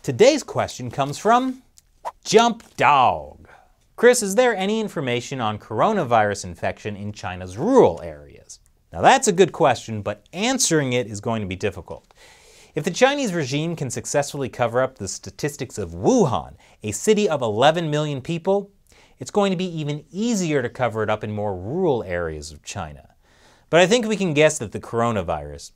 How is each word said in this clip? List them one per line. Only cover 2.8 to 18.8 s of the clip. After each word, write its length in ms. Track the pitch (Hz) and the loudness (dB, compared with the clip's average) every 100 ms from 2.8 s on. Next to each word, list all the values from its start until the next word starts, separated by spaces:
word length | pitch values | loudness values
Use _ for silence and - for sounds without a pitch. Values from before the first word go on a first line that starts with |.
| 127 143 117 82 73 78 - - _ _ _ | 4 6 4 2 -8 -18 -20 -20 _ _ _
"Chris, 280 | - 240 233 | 4 6 6
is 140 | 202 202 | 0 2
there 200 | 254 202 | 2 2
any 240 | 196 220 | -2 -2
information 580 | 214 175 131 120 - 135 | -4 -4 -2 -2 -4 -4
on 200 | 110 104 | -4 -4
coronavirus 840 | - 113 175 214 135 117 107 98 | -6 0 0 0 2 2 2 -2
infection 520 | 92 82 98 92 107 101 | -8 -6 -6 -6 -10 -8
in 160 | 104 | -10
China's 460 | 104 101 90 92 95 | -10 -10 -10 -10 -4
rural 420 | 190 269 127 85 | 4 6 6 4
areas?" 560 | 85 73 71 - _ - _ _ _ | -10 -14 -20 -20 _ -20 _ _ _
Now 120 | 82 | 2
that's 260 | 135 254 247 | 4 6 2
a 40 | |
good 200 | 180 185 | 4 2
question, 480 | - 151 120 - 110 | 4 0 0 -4 -8
but 260 | 101 104 _ | -6 -10 _
answering 640 | 170 226 262 - 160 131 | -6 -4 -2 0 0 0
it 120 | 123 107 | -2 -4
is 140 | 104 | -6
going 220 | 117 113 | -4 -4
to 60 | 95 | -4
be 80 | 92 | -4
difficult. 580 | 104 87 - 69 _ _ - - - - - | -4 -6 -16 -18 _ _ -20 -20 -20 -20 -10
If 80 | - | -8
the 80 | 170 | -6
Chinese 420 | 175 254 294 254 | 2 2 2 -2
regime 440 | 175 131 143 165 165 | -2 -2 -2 -4 -4
can 120 | 135 | -6
successfully 600 | 120 - 147 143 147 131 | -6 -4 -2 -2 -6 -8
cover 340 | - 120 120 | -2 0 0
up 160 | 131 - | -2 -6
the 80 | 98 | -10
statistics 720 | - - - 151 - 135 - | -10 -14 -8 -8 -8 -12 -8
of 140 | 90 | -10
Wuhan, 640 | 85 127 254 160 98 64 69 _ _ | -2 2 4 2 0 -6 -20 _ _
a 80 | 107 | -8
city 380 | 98 - 208 208 | -4 0 2 2
of 120 | 143 | 0
eleven 480 | 117 104 143 165 160 | -2 4 4 4 -2
million 320 | 147 151 139 | -2 -4 -6
people, 520 | 123 170 180 202 202 _ | -6 -6 0 -2 -2 _